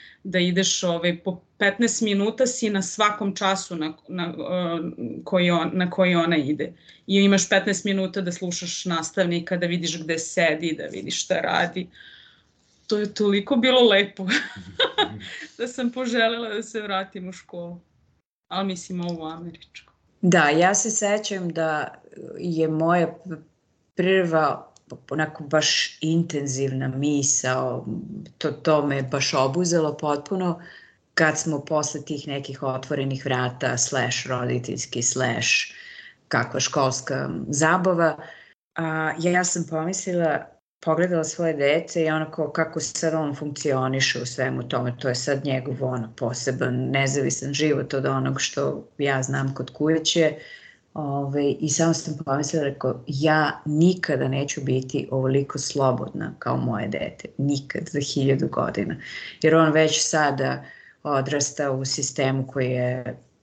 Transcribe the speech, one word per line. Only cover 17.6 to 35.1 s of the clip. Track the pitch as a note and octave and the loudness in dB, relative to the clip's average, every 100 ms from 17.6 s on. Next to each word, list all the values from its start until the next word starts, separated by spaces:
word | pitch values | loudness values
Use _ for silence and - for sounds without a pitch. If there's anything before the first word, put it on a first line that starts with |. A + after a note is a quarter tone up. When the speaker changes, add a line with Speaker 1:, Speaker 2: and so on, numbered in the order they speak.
| F3 F3 - _ _ _ _ _ _ | -12 -14 -18 _ _ _ _ _ _
Speaker 1:
Ali | F3+ G3 | -4 -4
mislim, | F#3 - F3+ | -4 -8 -6
ovu | F3 E3+ | -4 -6
američku. | D#3 E3 E3+ D#3+ - - - _ _ _ | -8 -10 -14 -16 -20 -20 -20 _ _ _
Speaker 2:
Da, | F3+ F3 D3 | 4 6 6
ja | D#3 F3+ | 6 4
se | G3+ A3+ | 4 0
sećam | G#3+ G3+ G#3+ G#3+ G3 F3+ | 0 0 0 -2 -4 -4
da | E3 D#3+ D3+ C3+ - - - - - | -2 -2 -2 -6 -10 -20 -18 -14 -8
je | F3+ D#3+ D#3+ | -4 0 0
moja | D#3 E3 F3 E3+ - F3+ D#3+ - _ _ _ _ | 2 4 4 2 -2 -12 -14 -14 _ _ _ _
prva | - F#3 F#3+ F3 D#3+ D3 - - _ _ - - | -2 4 4 4 4 2 0 -8 _ _ -18 -6
onako | D3 D#3 - | -2 -2 -4
baš | C#3+ D3+ D#3 - - - | 0 2 4 2 -2 -2
intenzivna | D#3 E3 E3+ D3+ C#3 C3 C3+ C3 C3+ | 0 2 2 -2 -4 -2 -2 0 -2
misao, | C3 D3 C#3+ C3+ - C3 B2+ B2+ B2 G#2+ A2 - - - - | 0 0 2 2 0 0 0 0 -4 -6 -8 -8 -12 -14 -6
to, | D3+ | -4
to | C3 - D3+ C#3+ | 0 4 4 4
me | C#3 | 0
baš | C3 C#3 C#3 | 0 -2 0
obuzelo | D3 C3 D3 F3 E3+ D3+ D3 | 2 2 2 2 2 2 0
potpuno, | D3+ D3 - F#3+ F3+ E3+ - - - _ _ - | -2 -2 -2 -2 0 -2 -8 -20 -20 _ _ 2
kad | D#3+ D3+ | 4 4
smo | E3 D3 | -2 -4
posle | - D#3 D3+ D3+ | 0 -2 0 -6
tih | C#3+ D3 D3 | -8 -8 -6
nekih | C#3 C#3 C3+ | -8 -8 -6
otvorenih | C3+ C3 - C#3+ C3+ C3+ | -4 -4 -4 -2 -2 -2
vrata, | C3 B2+ B2+ B2 B2+ B2 | -2 0 0 -2 -2 0
slash | - C3+ B2 - C3 | 0 0 0 -2 -2
roditeljski, | B2+ B2 B2 A#2+ - - - | -2 0 -2 -2 -6 -6 -4
slash | A#2 | -2